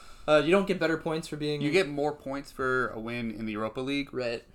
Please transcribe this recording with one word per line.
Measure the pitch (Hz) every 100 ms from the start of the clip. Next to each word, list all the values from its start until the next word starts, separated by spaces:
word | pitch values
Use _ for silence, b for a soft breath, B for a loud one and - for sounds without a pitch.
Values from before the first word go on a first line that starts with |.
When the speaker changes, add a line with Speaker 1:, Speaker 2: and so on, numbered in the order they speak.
| B B -
Speaker 1:
Uh, | 151 143
you |
don't | 196 190
get | 180
better | 160 160
points | 165 160 160
for | 151
being | 147 147
Speaker 2:
You | 147
get | 175 143
more | 143 147 147
points | 135 139 143
for | - 131 127 117
a | 113
win | 113 120 113
in | 107 110
the |
Europa | 104 110 131
League. | 131 143 135
Speaker 1:
Right. | 127 123 117 -